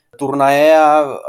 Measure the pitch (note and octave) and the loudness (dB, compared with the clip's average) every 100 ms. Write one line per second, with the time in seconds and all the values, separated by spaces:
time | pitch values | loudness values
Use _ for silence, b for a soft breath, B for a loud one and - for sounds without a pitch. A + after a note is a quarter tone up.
0 | _ - C#3 C#3 C3+ C#3+ D#3 D#3 D3+ D3+ | _ -12 -8 -2 0 2 2 4 2 0
1 | C#3+ A2+ | -2 -8